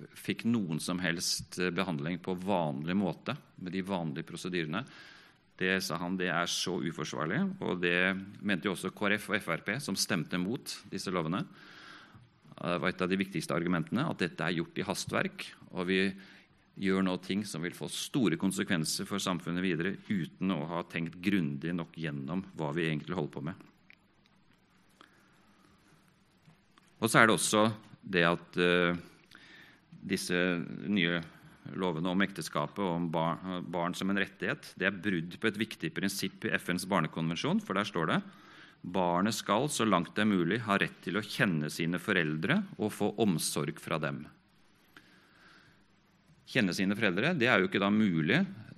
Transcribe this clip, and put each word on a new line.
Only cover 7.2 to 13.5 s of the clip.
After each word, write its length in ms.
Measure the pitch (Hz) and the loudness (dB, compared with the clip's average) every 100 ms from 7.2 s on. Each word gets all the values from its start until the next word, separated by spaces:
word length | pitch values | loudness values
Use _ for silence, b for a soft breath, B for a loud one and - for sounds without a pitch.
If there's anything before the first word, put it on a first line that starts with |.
| 78 113 98 95 | -2 0 -2 -2
og 200 | 90 90 | -4 0
det 360 | 87 87 92 95 98 104 | 2 2 2 0 -6 -8
mente 220 | 101 95 | -2 0
jo 80 | 101 | 0
også 200 | 87 95 | -2 -4
K 120 | - 104 | -2 0
R 60 | |
F 180 | 104 - | 0 0
og 60 | 101 | -2
F 120 | 92 | 0
R 100 | 78 | -4
P, 200 | - 113 | -2 -4
som 160 | - | -2
stemte 420 | 98 - 98 78 92 | -2 0 0 0 -2
mot 240 | 90 123 - - - | -2 -4 -8 -12 -8
disse 220 | 95 98 | -8 -4
lovene. 340 | 92 80 95 - B B B B B B B B _ - - | -2 0 -2 -4 B B B B B B B B _ -20 -8
Det 240 | - 87 | -2 0
var 80 | 92 | 0
et 140 | - | 0
av 60 | 92 | 2
de 80 | 98 | 2
viktigste 380 | 95 82 80 | 0 -2 -2